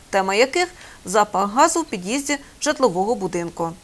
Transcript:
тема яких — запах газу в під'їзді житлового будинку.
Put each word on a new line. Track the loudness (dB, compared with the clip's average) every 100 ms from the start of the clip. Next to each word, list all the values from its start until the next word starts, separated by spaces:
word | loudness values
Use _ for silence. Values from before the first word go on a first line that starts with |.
| -2
тема | 0 2
яких — | 2 2 2 -2 -4 -20 -16
запах | -2 2 2 2 0
газу | 4 2 2
в |
під'їзді | -4 -6 -4 -4 -4 -6 -8 -6
житлового | -4 2 0 2 -2
будинку. | -2 -4 -4 -6 -6 -6 -8